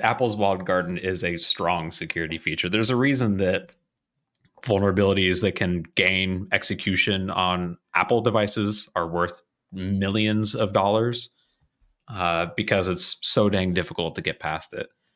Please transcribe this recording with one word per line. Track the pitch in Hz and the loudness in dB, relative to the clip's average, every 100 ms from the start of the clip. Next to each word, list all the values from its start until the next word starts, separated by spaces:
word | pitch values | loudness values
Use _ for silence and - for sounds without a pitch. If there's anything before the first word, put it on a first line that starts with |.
Apple's | 113 117 120 104 | 0 2 0 2
walled | 98 92 92 | 0 0 0
garden | 92 87 87 | 0 0 -4
is | 92 90 | -4 -2
a | 87 85 | -2 0
strong | - - 85 87 80 | 2 2 0 0 -2
security | - 82 90 78 80 | -4 -4 -4 -4 -4
feature. | - - 90 | -6 -4 -2
There's | 107 113 | 0 2
a | 123 | 2
reason | 139 131 117 98 | 2 2 2 2
that | 92 95 - _ _ _ _ _ _ _ _ - | 2 0 -4 _ _ _ _ _ _ _ _ -12
vulnerabilities | - 98 101 92 98 98 92 90 | 0 2 2 4 2 4 2 2
that | 101 - | 0 0
can | 92 87 82 - | -2 -2 -4 0
gain | 92 92 95 92 101 | 2 2 0 -2 -2
execution | 98 - 101 - 92 - 95 95 | -2 -2 -4 -2 0 0 0 -2
on | 90 90 90 87 85 _ 87 | -2 0 0 -4 -8 _ -2
Apple | 92 120 | 2 2
devices | 113 107 104 110 104 104 - 92 | 4 2 2 0 0 -2 -2 -4
are | 82 | -2
worth | 85 87 - _ _ _ | 0 -2 -4 _ _ _
millions | 95 92 98 98 107 107 107 107 | -8 -2 0 0 2 2 2 0
of | 113 104 | 0 0
dollars, | 101 98 110 117 117 - _ _ _ _ _ _ _ - | 0 2 2 0 -4 -8 _ _ _ _ _ _ _ -16
uh, | 101 87 85 87 95 | -4 -2 0 -2 -4
because | - 101 92 | 0 0 0
it's | 87 - - | 0 0 0
so | - - 104 | 0 4 4
dang | 98 92 | 2 0
difficult | 90 85 - 82 | 0 -2 -4 -4
to | - | -4
get | 82 - | -6 -6
past | 80 78 - - | -6 -8 -8 -12
it. | - _ _ | -12 _ _